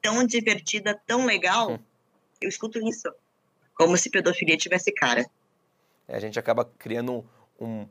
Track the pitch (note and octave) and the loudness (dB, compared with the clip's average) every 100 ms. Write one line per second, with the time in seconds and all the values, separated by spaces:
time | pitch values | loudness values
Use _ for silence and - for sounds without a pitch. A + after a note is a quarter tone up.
0 | G#3+ A3+ B3 A#3 A3 G3+ - G#3+ G#3 G#3 | 0 2 2 2 0 0 -2 -4 -2 -4
1 | - A#3+ B3+ G3+ F3+ G#3+ G#3+ A#2 - _ | -2 0 2 2 2 2 0 -4 -10 _
2 | _ _ _ _ F#3 - A3 A3+ A3 - | _ _ _ _ -8 -6 -6 -4 -4 -4
3 | - - _ _ _ _ _ - E3 F3 | -8 -12 _ _ _ _ _ 2 4 4
4 | - G3 F3 F3 D#3+ D#3+ F3+ F3+ - - | 2 2 2 2 2 2 0 0 0 0
5 | C3 A#2+ B2 _ _ _ _ _ _ _ | 2 2 0 _ _ _ _ _ _ _
6 | - A#2 G#2+ A2+ A#2 A2+ A#2+ - A2 A2+ | -10 -8 -6 -4 0 0 -2 -8 -6 -4
7 | B2 A#2+ A2+ _ _ _ A2+ A2 G#2 | -2 -6 -8 _ _ _ -10 -10 -12